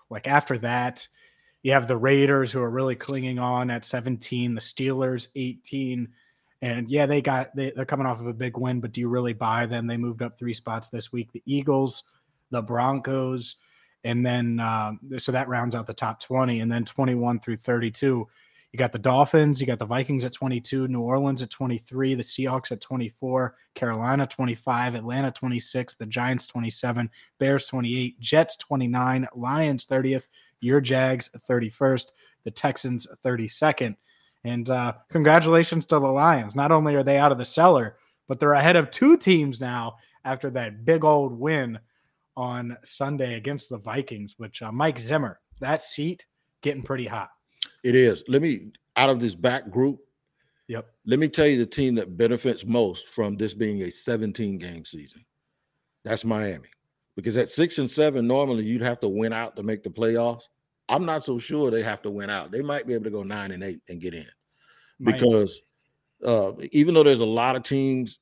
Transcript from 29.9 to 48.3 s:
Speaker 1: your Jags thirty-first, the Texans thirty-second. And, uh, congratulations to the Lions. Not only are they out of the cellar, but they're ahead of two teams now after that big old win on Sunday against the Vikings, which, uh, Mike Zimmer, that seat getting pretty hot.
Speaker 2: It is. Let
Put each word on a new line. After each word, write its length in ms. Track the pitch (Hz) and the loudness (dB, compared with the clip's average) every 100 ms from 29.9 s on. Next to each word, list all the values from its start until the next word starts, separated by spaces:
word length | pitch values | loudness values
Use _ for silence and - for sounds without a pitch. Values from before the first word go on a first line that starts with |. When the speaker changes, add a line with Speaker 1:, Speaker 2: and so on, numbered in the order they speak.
| 131 135 131 - _ _ _ | 0 0 -2 -4 _ _ _
Speaker 1:
your 220 | 120 143 | 2 2
Jags 460 | 127 131 131 127 - | 4 2 2 0 -4
thirty-first, 840 | - - 123 113 - 135 127 - _ _ _ | -10 -2 0 0 0 2 2 -2 _ _ _
the 60 | - | -14
Texans 560 | - 143 - 131 123 - - | -4 -2 -2 -4 -6 -8 -6
thirty-second. 760 | 131 120 110 - 156 143 120 101 _ _ _ _ | -4 -2 -4 2 2 2 -2 -6 _ _ _ _
And, 240 | 117 120 117 | -6 -4 -2
uh, 240 | 127 120 117 _ | -2 -2 -6 _
congratulations 800 | 165 151 165 160 165 165 165 - | 2 8 8 8 6 4 0 2
to 120 | 156 | 2
the 80 | 135 | 4
Lions. 480 | 135 160 147 107 | 4 6 4 2
Not 160 | 120 147 | -2 4
only 240 | 160 151 | 4 4
are 80 | 143 | 2
they 140 | 135 139 | 4 6
out 160 | 143 | 6
of 60 | 127 | 4
the 80 | 120 | 0
cellar, 500 | - 175 143 110 - _ _ - | 6 8 8 2 -6 _ _ -8
but 100 | 131 | 0
they're 140 | 147 | 4
ahead 240 | 143 156 180 | 6 6 6
of 140 | 147 | 4
two 260 | - 269 339 | 4 6 6
teams 460 | 190 175 143 120 | 6 4 4 -2
now 340 | 127 123 113 - _ _ 135 | -6 -6 -8 -12 _ _ -8
after 240 | 131 139 | -6 -4
that 340 | 123 113 104 | -6 -6 -4
big 200 | 117 165 | 2 4
old 280 | 156 147 135 | 6 4 2
win 460 | 120 143 156 123 110 - _ _ _ _ - | -2 -2 -2 -2 -8 -14 _ _ _ _ -8
on 400 | 123 123 120 120 | -6 -6 -8 -12
Sunday 520 | - - 139 143 127 117 | -14 -6 -4 -4 -4 -6
against 340 | 120 143 - | -8 -8 -10
the 80 | 120 | -12
Vikings, 560 | 104 123 135 107 101 - | -8 -8 -6 -10 -14 -14
which, 240 | 110 - | -16 -14
uh, 100 | 110 | -10
Mike 300 | 120 156 123 | -2 0 0
Zimmer, 400 | 117 151 123 90 _ - | -2 -2 -2 -8 _ -10
that 220 | 131 160 | -4 -2
seat 440 | - - 156 180 - _ _ _ | -2 -4 -4 -6 -14 _ _ _
getting 220 | 139 139 | -6 -4
pretty 240 | 120 135 120 | -6 -6 -6
hot. 240 | 113 95 _ _ _ - _ | -8 -10 _ _ _ -12 _
Speaker 2:
It 120 | 123 | 4
is. 280 | 127 120 95 | 6 6 4
Let 140 | - | 0